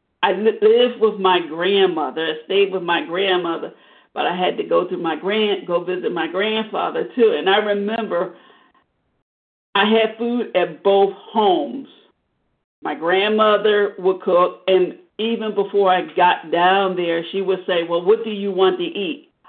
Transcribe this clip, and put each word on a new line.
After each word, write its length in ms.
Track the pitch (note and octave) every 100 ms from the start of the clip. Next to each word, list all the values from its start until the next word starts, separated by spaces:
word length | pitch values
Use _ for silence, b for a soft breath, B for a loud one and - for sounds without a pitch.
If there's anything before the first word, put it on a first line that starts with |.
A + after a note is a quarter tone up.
| _ _
I 100 | F#3
li-, 260 | F#3 A3 G#3+
lived 380 | G#3+ A#3 B3 F#3+
with 200 | G#3+ G3
my 200 | F#3 F3+ E3
grandmother, 760 | D#3+ F#3 G3+ F#3 D#3+ C3+ C#3 D#3+
I 180 | D#3
stayed 280 | - F#3+ G3
with 100 | F#3
my 220 | F3 F3
grandmother, 680 | D#3+ F3 G3 F3+ E3+ E3 - - b b b
but 120 | C#3+ D3+
I 100 | F#3
had 200 | F3+ -
to 40 |
go 220 | - E3+ F3
to 80 | F3+
my 200 | E3 D#3
grand-, 500 | F3+ G#3+ G#3+ F#3+ E3+
go 160 | F3
visit 300 | E3+ F3+ D#3
my 160 | E3+ D#3+
grandfather 800 | F3+ G#3 A3 A3 E3+ E3+ D#3 E3+ -
too. 180 | A3+ D3+
And 140 | F3+
I 60 | G3+
remember 800 | G#3 G3+ G3+ A3+ G#3+ E3+ F#3 b b b b b b _ _ _ _ _ _ _ _
I 120 | G3 G#3
had 300 | A3 A3 -
food 360 | A#3 A#3+ G#3+
at 300 | F3+ F3 D#3+
both 280 | G3+ G3 G3 -
homes. 720 | - G#3+ G3+ E3+ C#3 C3 - _ _ _ _ _ _ _ _ _
My 120 | D#3+
grandmother 1000 | C#3 D#3+ F#3 G#3 G#3+ G#3+ G#3 G#3+ G#3 G3+ -
would 220 | F#3 F#3
cook, 400 | - F3 F3+ - -
and 300 | F#3 F3+ - _ -
even 360 | A3 A3+ G#3+
before 360 | G3+ G3 G3+ F#3+
I 100 | F3+ D#3+
got 360 | - F3+ - E3
down 460 | E3+ F3+ G3 G3 F3+
there, 280 | E3+ E3 E3
she 100 | F#3+
would 240 | F#3+ F#3 F#3+
say, 180 | F3
"Well, 180 | E3+ F3
what 200 | F3 A3
do 60 | A3+
you 200 | G#3 G3+
want 260 | F#3 F#3+ F3+
to 60 |
eat? 480 | F3 G3+ F#3 C#3 _ _